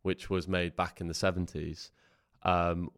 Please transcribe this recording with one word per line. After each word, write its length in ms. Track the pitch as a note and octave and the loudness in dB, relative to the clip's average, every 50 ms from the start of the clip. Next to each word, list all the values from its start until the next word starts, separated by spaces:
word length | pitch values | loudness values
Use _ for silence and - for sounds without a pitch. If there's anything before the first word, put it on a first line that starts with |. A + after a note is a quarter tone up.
which 260 | - F#2+ F2+ - - - | -2 -2 -2 -2 -2 -2
was 200 | F#2+ F#2 E2+ F#2 | 0 0 0 2
made 260 | F#2 F2+ F2 E2+ - | 2 2 2 0 0
back 260 | - F2+ - - - | -2 -2 -2 -4 -6
in 60 | F2 | -6
the 80 | E2+ D#2+ | -6 -2
seventies, 800 | - - F#2+ F2 F2+ F2 - - D2+ D#2 D#2 D#2+ - - - _ _ _ _ _ _ _ _ _ - | 2 2 2 2 2 -2 -2 -4 -6 -6 -6 -8 -10 -12 -16 _ _ _ _ _ _ _ _ _ -2
um, 480 | - F#2 F2+ F2 E2+ E2+ E2+ E2+ F2 - - | 0 2 4 4 4 2 2 0 -2 -6 -8